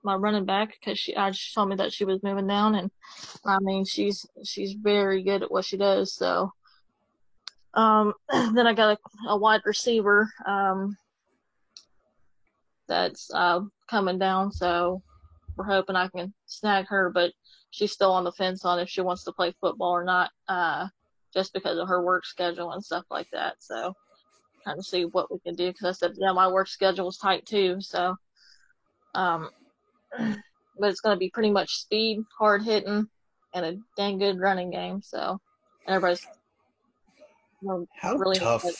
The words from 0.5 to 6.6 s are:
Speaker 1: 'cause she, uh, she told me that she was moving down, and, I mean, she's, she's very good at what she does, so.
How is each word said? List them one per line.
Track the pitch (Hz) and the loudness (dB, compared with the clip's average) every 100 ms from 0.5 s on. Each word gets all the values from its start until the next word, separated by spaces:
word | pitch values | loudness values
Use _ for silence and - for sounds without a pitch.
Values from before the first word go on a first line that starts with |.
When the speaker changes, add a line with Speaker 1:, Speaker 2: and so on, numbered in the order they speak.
| 196 214 - | 0 0 -6
Speaker 1:
'cause | - - | -8 -6
she, | - | -4
uh, | - 196 | 0 0
she | 190 - | -2 -6
told | - 202 | 0 0
me | 196 | 0
that | 208 | -4
she | - 196 | -2 -2
was | 190 | -2
moving | 202 196 196 | -2 -2 0
down, | 202 214 214 | 2 4 2
and, | 185 _ - - - - - | -2 _ -20 -20 -20 -10 0
I | 190 | 0
mean, | 196 190 196 | 2 0 -2
she's, | - 202 196 - - 208 | 0 -2 -2 -10 -16 -12
she's | - 196 | -8 -8
very | 202 208 208 196 190 | -2 2 2 4 2
good | 190 196 | 2 0
at | - | 0
what | 196 190 | -2 -2
she | 190 | 0
does, | 196 196 196 - | 2 2 0 -2
so. | 180 175 190 - | 0 0 -2 -6